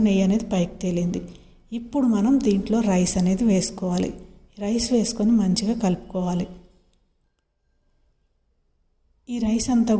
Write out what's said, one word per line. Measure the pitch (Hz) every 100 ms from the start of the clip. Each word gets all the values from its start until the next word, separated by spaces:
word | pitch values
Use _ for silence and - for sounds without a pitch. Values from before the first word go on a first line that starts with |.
నెయ్యి | 214 190 190
అనేది | 220 -
పైకి | 185 175 -
తేలింది. | 180 175 175 180 175 - - _ _ 233
ఇప్పుడు | - 285 254
మనం | 208 226 277 214
దీంట్లో | 196 185 226 220
రైస్ | 180 175 185
అనేది | 180 190 226
వేసుకోవాలి. | 190 - - 180 180 - - - - - -
రైస్ | 202 233 -
వేసుకొని | 240 202 - 214 233
మంచిగా | 185 180 202 233
కలుపుకోవాలి. | 190 175 - 185 180 175 - - - _ _ _ _ _ _ _ _ _ _ _ _ _ _ _ _ _ _ _ _ _ _ _ _ _ -
ఈ | 240 220
రైస్ | 226 - 233
అంతా | 226